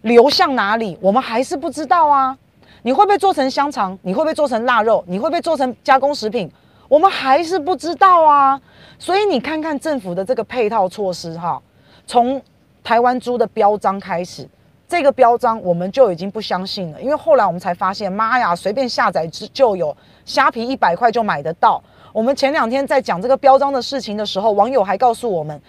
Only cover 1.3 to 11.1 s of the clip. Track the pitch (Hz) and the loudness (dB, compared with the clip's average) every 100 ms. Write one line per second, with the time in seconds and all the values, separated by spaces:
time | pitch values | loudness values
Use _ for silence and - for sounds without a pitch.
1.3 | 233 269 339 311 277 311 359 311 277 262 | -2 -4 -6 -6 -6 0 2 4 2 0
2.3 | 262 _ _ _ _ 226 269 392 403 392 | -4 _ _ _ _ -2 2 4 2 2
3.3 | 330 262 294 285 262 190 190 185 196 311 | 0 0 -2 -4 -4 -6 -6 -4 -2 -2
4.3 | 311 294 233 247 240 214 196 175 185 311 | 0 -2 0 0 2 4 2 0 -4 -2
5.3 | 339 339 302 262 - - 269 277 294 214 | -2 -2 -2 -2 -2 2 2 2 -4 -4
6.3 | 226 160 - _ _ - 285 381 - 262 | -6 -6 -12 _ _ 2 4 4 2 2
7.3 | 277 330 370 285 320 320 330 392 349 311 | 2 2 -4 -2 -4 -4 2 4 6 6
8.3 | 285 269 269 - - - - - 381 415 | 4 4 0 -6 -20 -20 -12 -4 0 0
9.3 | 277 269 311 311 285 320 277 190 175 190 | 0 -2 -6 -6 -6 -4 -6 -6 -6 -4
10.3 | 240 208 254 214 226 185 214 196 | -4 -4 -4 -2 0 -2 -2 -6